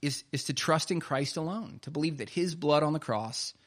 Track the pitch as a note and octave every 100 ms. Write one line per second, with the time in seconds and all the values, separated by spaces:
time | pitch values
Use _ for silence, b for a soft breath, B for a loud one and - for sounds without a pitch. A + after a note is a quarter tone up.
0 | D3 C3 - C#3 - C3+ - D#3+ - E3+
1 | - C3+ C#3 - D#3+ G#3 G#3+ - - D3
2 | D#3+ D3 A2+ - F3 E3 D3 D3 D3+ D#3
3 | - A2 A2+ - - -